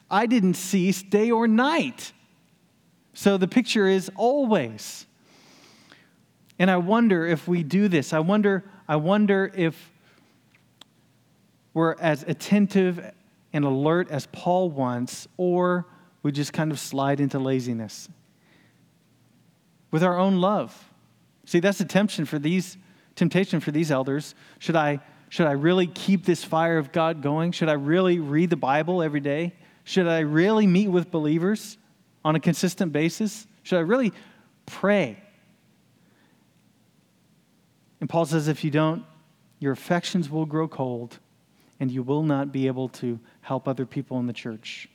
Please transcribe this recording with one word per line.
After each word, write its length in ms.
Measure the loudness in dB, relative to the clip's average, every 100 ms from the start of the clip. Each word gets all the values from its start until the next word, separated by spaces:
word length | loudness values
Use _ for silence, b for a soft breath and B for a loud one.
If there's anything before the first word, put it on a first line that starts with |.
| _
I 160 | 0 2
didn't 280 | 4 4
cease 480 | 0 -2 0 2 0
day 280 | 0 0 2
or 160 | 2 2
night." 640 | 2 2 0 -2 -6 -18 -20 _ _ _ _ _ _ _ _ _
So 220 | -2 0 2
the 120 | 2
picture 380 | 0 0 2 2
is 240 | 2 0
always. 920 | -2 0 2 2 2 0 -8 -14 -16 -20 _ b b b b b b b b b b _ _ _ _
And 120 | 2
I 80 | 2
wonder 480 | 2 2 4 2 2
if 200 | -2 0
we 160 | -2
do 260 | 0 2 4
this. 240 | 2 0
I 80 | 0
wonder, 440 | 2 2 2 0 -4 B -4
I 80 | -2
wonder 560 | 2 2 4 2 0
if 380 | 0 -2 -2 -14 _ b b b b _ _ _ _ -20 _ _ _ _ _ _ _ _
we're 200 | -2 0 0
as 220 | -2 -2
attentive 880 | -4 -8 0 2 4 2 2 -2 -10 -20 _ _ _
and 120 | -2
alert 460 | 0 2 2 2 0
as 160 | -6 -8
Paul 380 | -8 -2 0 0
wants, 580 | -2 -2 -2 -6 -10 -16 -4
or 500 | 0 2 2 0 -4 b b b
we 100 | -4
just 200 | -4 -4
kind 200 | -2 -4
of 80 | -4
slide 400 | -6 -2 0 0
into 180 | 0 -2
laziness 720 | -2 -2 -2 -6 -8 -14 -20 -20 _ _ b b b b b _ _ _ _ _ _ _ _ _ _
with 120 | 0
our 160 | 2 2
own 220 | 2 2
love. 500 | 2 0 -4 -10 -20 _ _ _ _ _
See, 160 | -2 0
that's 180 | 2 0
the 60 |
temptation 400 | 0 0 0 -2
for 140 | -4 -4
these, 380 | -2 -2 -4 -12 b b b
temptation 460 | -2 0 2 0 -2
for 100 | -2
these 200 | -2 0
elders. 440 | 0 0 -4 -6 -16 B B
Should 180 | -2 0
I, 240 | 2 -2 B B B
should 180 | -2 0
I 60 |
really 340 | 2 2 4 2
keep 380 | -2 0 0
this 180 | 2 -2
fire 340 | 0 0 2 0
of 120 | 0
God 320 | 0 0 0
going? 300 | -2 0 -2
Should 160 | -2 0
I 60 |
really 440 | 0 2 2 4 2
read 320 | 0 0 2
the 60 | 0
Bible 460 | 2 0 2 0
every 180 | 0 -2
day? 340 | -2 -2 -4 -8 b b
Should 240 | -4 0 2
I 120 | 2
really 460 | 2 2 4 4 4
meet 220 | 4 4
with 220 | 0 0
believers 680 | -2 0 0 0 -2 -6 -18 _ _ _ _
on 100 | 0
a 60 | 0
consistent 520 | 2 0 -2 -2 -2
basis? 540 | 0 0 0 -6 -6 -18 _
Should 160 | -2 0
I 40 |
really 300 | 2 2 2 -2 B B B B
pray? 540 | -20 -2 2 2 0 -6 -20 _ _ _ _ _ _ _ b b b b b _ _ _ _ _ _ _ _ _ _ _ _ _ _ _
And 100 | -4
Paul 160 | -2 0
says, 220 | 0 0
"If 160 | -2
you 60 | 0
don't, 340 | 0 0 -2 -10 _ _ _ _ _
your 120 | -6
affections 560 | -4 -2 -2 0 -4 -2
will 160 | -4
grow 220 | -4 -4 -4
cold, 540 | -4 -6 -6 -10 -16 _ _ _ b b b
and 120 | -4
you 120 | -4
will 220 | -2 0
not 260 | 0 0 -2
be 160 | -2 -2
able 220 | -2 -6
to 320 | -6 -6 -6 b b
help 260 | -8 -6 -4
other 180 | -6 -6
people 320 | -6 -6 -6
in 80 | -6
the 60 |
church." 560 | -6 -10 -12 -14 -16 -18